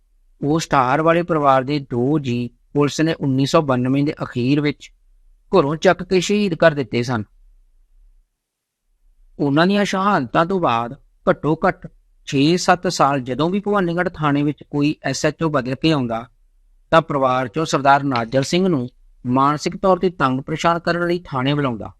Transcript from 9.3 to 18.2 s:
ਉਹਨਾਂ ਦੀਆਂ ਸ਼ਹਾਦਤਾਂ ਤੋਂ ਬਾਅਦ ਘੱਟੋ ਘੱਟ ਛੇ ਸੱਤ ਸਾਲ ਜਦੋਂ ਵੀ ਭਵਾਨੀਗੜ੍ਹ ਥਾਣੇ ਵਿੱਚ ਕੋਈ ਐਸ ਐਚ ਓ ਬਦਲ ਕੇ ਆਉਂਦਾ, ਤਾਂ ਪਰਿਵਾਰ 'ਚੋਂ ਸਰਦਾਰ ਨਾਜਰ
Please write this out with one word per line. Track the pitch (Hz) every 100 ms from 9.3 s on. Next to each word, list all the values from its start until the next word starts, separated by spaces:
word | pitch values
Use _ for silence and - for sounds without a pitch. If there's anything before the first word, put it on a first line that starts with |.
| -
ਉਹਨਾਂ | 143 143 180
ਦੀਆਂ | 202 196
ਸ਼ਹਾਦਤਾਂ | 196 196 190 123 160 170
ਤੋਂ | 190
ਬਾਅਦ | 160 117 120 135 _ _ -
ਘੱਟੋ | 175 143 160 190
ਘੱਟ | - - - _ _ -
ਛੇ | 139 147 175
ਸੱਤ | 180 175 180
ਸਾਲ | - 143 139
ਜਦੋਂ | 123 127 165
ਵੀ | 202
ਭਵਾਨੀਗੜ੍ਹ | 196 202 175 170 180
ਥਾਣੇ | 175 151 143
ਵਿੱਚ | 147 143
ਕੋਈ | - 147 147 -
ਐਸ | 143 135 151
ਐਚ | 147
ਓ | 165
ਬਦਲ | 147 123 135
ਕੇ | 160
ਆਉਂਦਾ, | 151 120 113 123 _ _ _ _ _ _
ਤਾਂ | 160
ਪਰਿਵਾਰ | 160 143 131 127 127
'ਚੋਂ | 156 160
ਸਰਦਾਰ | 151 139 143
ਨਾਜਰ | 139 123